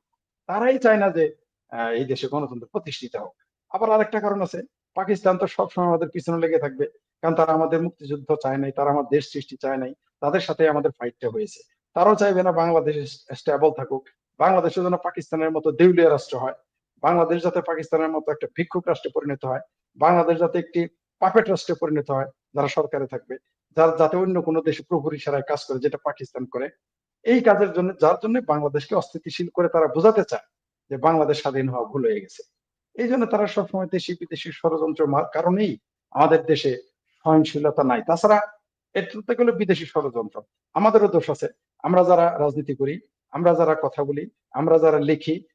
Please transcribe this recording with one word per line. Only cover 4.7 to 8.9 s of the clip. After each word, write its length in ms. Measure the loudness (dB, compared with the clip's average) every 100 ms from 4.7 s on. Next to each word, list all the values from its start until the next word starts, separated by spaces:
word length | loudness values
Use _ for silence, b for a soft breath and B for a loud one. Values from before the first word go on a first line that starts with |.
| _ _
পাকিস্তান 440 | -6 -2 0 2 2
তো 100 | -2
সবসময় 400 | -4 -4 0 0
আমাদের 220 | 0 -2
পিছনে 280 | -6 -4 -2
লেগে 200 | 0 0
থাকবে, 280 | -2 -4 -6 _ _ -6
কারণ 140 | -2 2
তারা 180 | 2
আমাদের 280 | 2 0 0
মুক্তিযুদ্ধ 540 | -4 -8 -10 -8 -4 -2
চায় 220 | -2 -4
নাই, 140 | -4
তারা 200 | -2 0